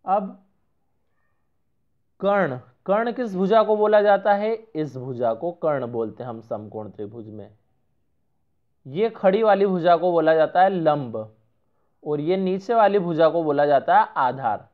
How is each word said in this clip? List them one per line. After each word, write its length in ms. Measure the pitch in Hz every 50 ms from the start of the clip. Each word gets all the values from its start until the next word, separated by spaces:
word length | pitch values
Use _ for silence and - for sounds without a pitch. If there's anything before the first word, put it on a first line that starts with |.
| _
अब 240 | 185 190 214 196 196 - _ _ _ _ _ _ _ _ _ _ _ _ _ _ _ _ _ _ _ _ _ _ _ _ _ _ _ _ _ _ _ _ _ _ _ _ _
कर्ण, 360 | 185 196 202 202 180 147 127 127 - _ _ _ _
कर्ण 260 | - 196 214 233 240
किस 220 | 220 269 247 214 190
भुजा 280 | 180 196 185 220 220
को 140 | 214 208 214
बोला 240 | 214 214 214 214 208
जाता 320 | 208 208 202 196 196 214 202
है? 180 | 202 208 220 226
इस 420 | 220 - _ _ 156 156 139 120
भुजा 360 | 131 123 135 127 117 123 113 113
को 160 | 113 170 175 170
कर्ण 320 | _ - 156 147 135 123 117
बोलते 340 | 120 117 113 110 - -
हैं 80 | 120 127
हम 100 | 113 113
समकोण 480 | 110 _ 123 104 107 107 110 110 107 101
त्रिभुज 380 | - - 104 104 113 120 107 110
में। 200 | 104 104 101 104 107 _ _ _ _ _ _ _ _ _ _ _ _ _ _ _ _ _ _ _ _ _ _ _ _ _ _
ये 220 | 135 135 175 220 226
खड़ी 320 | 220 - - 190 190 220
वाली 240 | 226 214 196 196 196
भुजा 300 | 202 185 175 160 175 170
को 140 | 165 170 180
बोला 220 | 170 165 156 156 160
जाता 280 | 160 156 151 - 180
है 80 | 185 196
लंब, 440 | 196 180 160 156 151 147 135 120 110 110 110 110 _ _ _ _ _ _ _ _ _ _ _ _ _ _ -
और 160 | 160 151 147
ये 160 | 147 160 185
नीचे 380 | 196 190 185 190 190 190 - 240
वाली 240 | 226 214 196 196 208
भुजा 280 | 175 175 165 151 165 156
को 140 | 151 170 165
बोला 220 | 151 143 143 147
जाता 320 | 147 143 131 - - 180 208
है 100 | 220 - - 170
आधार। 500 | 139 127 127 135 135 113 104 92 - _